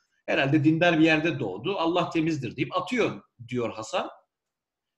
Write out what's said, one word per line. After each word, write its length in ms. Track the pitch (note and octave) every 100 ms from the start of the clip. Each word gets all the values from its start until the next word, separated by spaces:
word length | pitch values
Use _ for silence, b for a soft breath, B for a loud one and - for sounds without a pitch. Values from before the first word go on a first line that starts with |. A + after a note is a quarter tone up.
| _ _ -
Herhalde 380 | - C#3 D3+
dindar 340 | D3 D#3+ F3 D#3
bir 60 |
yerde 340 | D#3+ D#3 E3 C3+
doğdu. 380 | G#2+ F#2 C#3+ G3
Allah 320 | E3 F3 E3
temizdir 460 | E3 D#3+ D3+ A2 F#2+
deyip 200 | E3 F#3
atıyor 460 | - B3 D#3+ G2+ - _ A2+
diyor 220 | B2 A2+
Hasan. 380 | G#2+ A2 F#3+ - - _ _ _ _ _ _ _